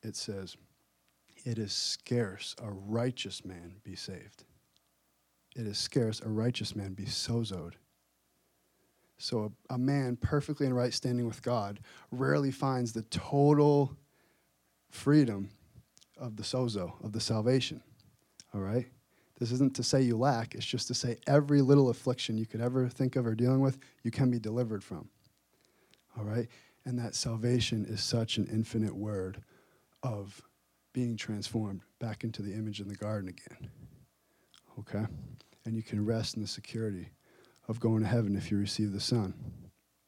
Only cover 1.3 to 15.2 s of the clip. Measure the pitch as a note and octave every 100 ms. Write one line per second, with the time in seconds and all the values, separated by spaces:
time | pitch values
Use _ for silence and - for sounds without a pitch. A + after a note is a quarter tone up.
1.3 | - B2 A2+ G2+ - - - - A#2+ G#2
2.3 | F#2+ - - A2 G2 G2+ A#2 B2 B2+ G2
3.3 | - F2+ F2+ F2 F#2+ G#2 F#2 - F#2 -
4.3 | - - _ _ _ _ _ _ _ _
5.3 | _ _ B2+ A2 G2 - C#3+ A2 A2 A2+
6.3 | G#2+ A#2+ - A2 G#2 G2 F#2 G2+ - -
7.3 | A#2+ G#2+ F2+ E2+ - _ _ _ _ _
8.3 | _ _ _ _ _ _ _ _ _ -
9.3 | A#2 G#2+ - - B2+ C3 C#3 B2+ B2 -
10.3 | D3 D3 C#3+ C3+ B2 B2 - B2+ A#2+ A#2
11.3 | A2 A#2+ A#2+ G2+ G2+ - - - B2 C3+
12.3 | D3 C#3 C3 C3+ B2+ A#2+ A2+ A2 - -
13.3 | C#3+ C#3+ D3 D3 C#3+ C#3 - _ _ _
14.3 | _ _ _ _ _ _ - C#3 D3+